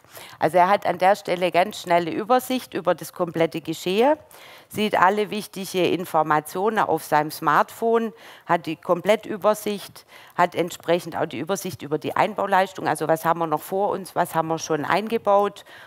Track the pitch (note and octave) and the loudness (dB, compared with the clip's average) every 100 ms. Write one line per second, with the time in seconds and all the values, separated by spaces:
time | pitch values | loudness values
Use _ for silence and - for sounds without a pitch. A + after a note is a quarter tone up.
0 | _ - - - D#3+ F3+ F3+ G3+ - F3 | _ -20 -16 -2 2 4 6 4 0 2
1 | F#3 G3+ - F3 F3+ E3 G3+ - F3+ F3 | 4 2 0 -2 2 2 0 -2 2 2
2 | E3 C#3 G#3 B3+ - B3+ - E3+ D#3 E3+ | 2 -2 2 0 2 -6 -6 -4 -2 -2
3 | D#3+ - E3+ E3 E3 E3 D#3 D#3+ F3+ G3 | -4 -6 -4 0 0 -2 -8 -6 -2 2
4 | C4 D4+ - - - - - - G#3 - | 4 2 -4 -20 -20 -20 -10 -2 0 4
5 | F3+ G#3 G3+ G#3 - F#3 F#3+ F#3 E3+ E3+ | 4 2 -2 -4 -8 -10 -6 0 2 0
6 | F3 D#3+ D#3 D#3 - F#3 G#3 A3 - D#3+ | 0 0 2 0 0 -4 -2 0 0 -2
7 | - D3+ D3+ - D#3 D#3+ G#3+ - A3+ A3+ | 0 0 0 -2 2 2 2 -2 0 0
8 | A3+ - - - - E3+ E3 D#3 - F3 | -2 -10 -20 -12 -2 -2 -2 -6 -2 0
9 | F3+ A3 - G#3+ G#3+ G#3+ G#3+ G3+ - - | 2 0 -2 -2 0 0 -2 -6 -10 -20
10 | - - - - F3 D3 F3 - - F3 | -20 -20 -8 0 2 2 -4 -4 0 0
11 | E3+ G2 D#3 A#2+ D#3 G3 F#3 - C#3 D3 | 0 -6 -6 -6 -6 -6 -6 -10 -6 -4
12 | C#3 - F#3 G3+ G3 F#3+ F#3+ - D3 D#3 | -4 0 0 0 0 2 0 -2 -2 -2
13 | D3+ D#3+ E3 E3+ E3 D3+ - F#3+ G3+ F3+ | 0 0 0 0 0 -4 -2 -2 -2 -2
14 | F#3 - F3 E3 D#3+ D#3+ - D#3 C3 F3 | -6 -4 -2 -2 -2 -2 -2 -2 0 -2
15 | A3 A3+ G#3 G3+ G3+ G3+ - - | -2 -2 2 4 2 -4 -20 -20